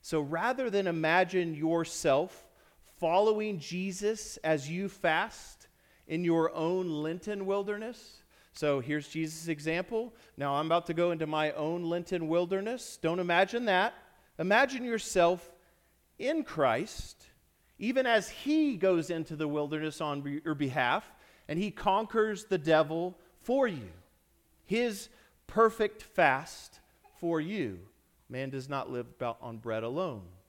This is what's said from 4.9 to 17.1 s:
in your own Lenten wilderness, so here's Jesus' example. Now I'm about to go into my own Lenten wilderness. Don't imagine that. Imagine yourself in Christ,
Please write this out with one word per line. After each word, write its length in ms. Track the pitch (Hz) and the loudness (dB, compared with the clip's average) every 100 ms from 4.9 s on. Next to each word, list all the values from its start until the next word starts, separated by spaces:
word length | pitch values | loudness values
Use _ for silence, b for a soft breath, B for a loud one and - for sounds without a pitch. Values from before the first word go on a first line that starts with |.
| - 170 160 220 - - - - b b b b | -2 0 0 -2 -8 -20 -20 -20 b b b b
in 160 | 160 | -2
your 320 | 175 165 160 | 2 2 2
own 480 | 160 160 185 180 151 | 0 -2 0 -2 -4
Lenten 440 | 156 180 208 202 190 | -4 -6 -6 -6 -2
wilderness, 760 | 196 202 208 220 240 - - _ b b | -2 -2 -6 -8 -12 -20 -20 _ b b
so 280 | - 151 139 | -2 0 0
here's 280 | 123 147 143 | 0 -4 -4
Jesus' 380 | 160 156 160 165 | -6 -4 -6 -6
example. 680 | 151 151 165 185 226 240 B B - | -4 -2 -4 -2 -4 -6 B B -6
Now 200 | 143 139 | -2 0
I'm 100 | 160 | 2
about 200 | 170 170 | 2 2
to 80 | |
go 180 | 165 175 | 0 0
into 140 | 165 156 | 0 -2
my 260 | 156 151 | 0 0
own 320 | 147 151 175 | -2 -4 -2
Lenten 420 | 170 175 175 180 160 | -2 -4 -4 -4 0
wilderness. 720 | 170 175 190 208 247 - - | 0 0 -2 -4 -8 -10 -4
Don't 200 | 165 175 | -2 0
imagine 460 | 175 170 190 233 233 | 2 4 4 2 2
that. 280 | 185 220 - - b b - | 4 2 -2 -20 b b -4
Imagine 440 | 170 214 269 262 | 4 4 4 0
yourself 680 | 247 226 - 190 170 180 - - b b b b _ - | -2 -4 0 4 4 4 -6 -20 b b b b _ -6
in 240 | 254 320 | -2 -2
Christ, 840 | - 160 131 113 202 - - | -2 2 2 2 -2 -8 -12